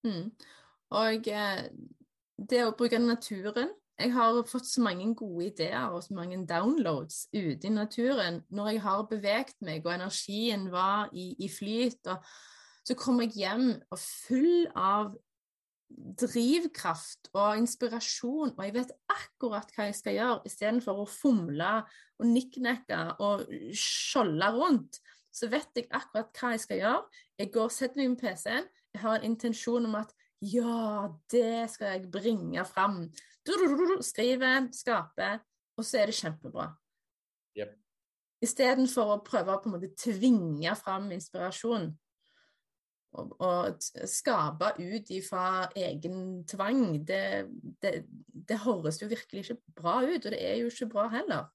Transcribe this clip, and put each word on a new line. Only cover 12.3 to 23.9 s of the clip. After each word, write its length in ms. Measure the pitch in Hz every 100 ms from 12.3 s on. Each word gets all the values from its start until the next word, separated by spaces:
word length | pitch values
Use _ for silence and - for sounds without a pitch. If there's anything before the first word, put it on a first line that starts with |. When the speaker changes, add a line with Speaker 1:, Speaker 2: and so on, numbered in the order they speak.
| - - - - _ -
Speaker 1:
så 100 | 254
kom 240 | - 247
jeg 120 | 233
hjem 500 | 214 190 220 254 185 -
og 60 | 180
full 720 | - - - 254 320 349 339 -
av 420 | 190 202 208 202 _ _ _ _ _ _ _
drivkraft 1400 | - - 190 247 247 233 339 339 - 180 160 - - -
og 240 | 190 208 214
inspirasjon, 960 | 233 - 240 233 - - 240 302 285 -
og 80 |
jeg 100 | 196
vet 180 | 226 254 - -
akkurat 600 | - - _ 240 208 -
hva 140 | - 208
jeg 60 | 202
skal 180 | 214
gjøre, 280 | 202 247 226 208
i 40 |
stedet 340 | - 208 240
for 180 | 240 196
å 80 | 208
fomle 720 | - 285 220 165 147 175 220 220 - - -
og 60 | 233
nikknekke 920 | 240 254 - 247 247 - 165 165 -
og 280 | 202 202 - - 113
skjolde 760 | 202 -